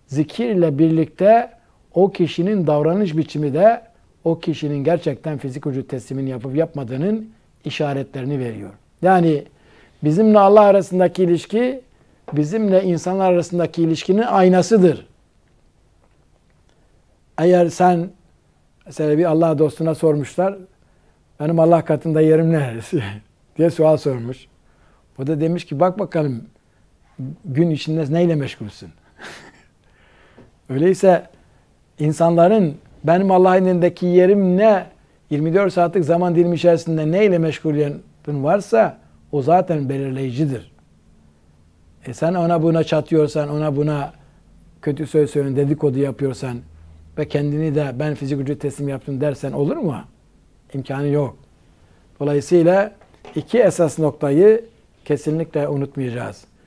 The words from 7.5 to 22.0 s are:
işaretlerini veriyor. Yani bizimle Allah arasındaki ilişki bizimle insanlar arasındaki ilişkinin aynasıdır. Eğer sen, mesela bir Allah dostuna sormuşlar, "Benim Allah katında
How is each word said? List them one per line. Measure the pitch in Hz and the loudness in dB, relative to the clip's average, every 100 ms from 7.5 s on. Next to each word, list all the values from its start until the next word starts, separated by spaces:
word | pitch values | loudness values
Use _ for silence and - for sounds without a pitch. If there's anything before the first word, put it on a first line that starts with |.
| _ | _
işaretlerini | 151 - 147 139 135 139 131 143 | -12 -6 -4 -4 -8 -8 -6 -6
veriyor. | 120 107 98 98 _ - | -6 -10 -14 -20 _ -2
Yani | 180 185 165 151 - _ _ _ _ - | 2 4 4 0 -4 _ _ _ _ -6
bizimle | 151 160 220 214 | -2 2 4 6
Allah | 196 214 | 8 8
arasındaki | 202 196 180 185 180 180 | 6 4 2 0 0 2
ilişki | 185 170 - 214 247 262 - _ _ _ - | 0 0 -2 -2 -2 -4 -14 _ _ _ -8
bizimle | 147 151 220 208 185 | -4 -2 0 2 2
insanlar | 190 170 180 190 190 | 2 -2 -2 0 2
arasındaki | 175 170 175 160 - | 2 0 -4 -4 0
ilişkinin | 165 156 - 196 | 0 0 0 0
aynasıdır. | 233 196 185 185 185 220 180 117 - _ _ _ _ _ _ _ _ _ _ _ _ _ _ _ _ _ _ _ _ _ _ - | 2 4 4 4 4 4 4 2 -8 _ _ _ _ _ _ _ _ _ _ _ _ _ _ _ _ _ _ _ _ _ _ 0
Eğer | 170 180 170 | 4 4 4
sen, | - 180 175 180 - _ _ _ _ _ _ - | 2 2 2 -2 -12 _ _ _ _ _ _ -16
mesela | 139 151 151 | -4 0 2
bir | |
Allah | 175 156 165 147 | 2 2 2 2
dostuna | 151 - 160 | 0 0 -4
sormuşlar, | 156 160 147 131 - 185 196 185 _ _ _ _ _ _ - | 0 0 0 -4 -2 -4 -4 -18 _ _ _ _ _ _ -8
"Benim | 151 165 | -2 2
Allah | 165 170 | 4 4
katında | - 151 | 2 -2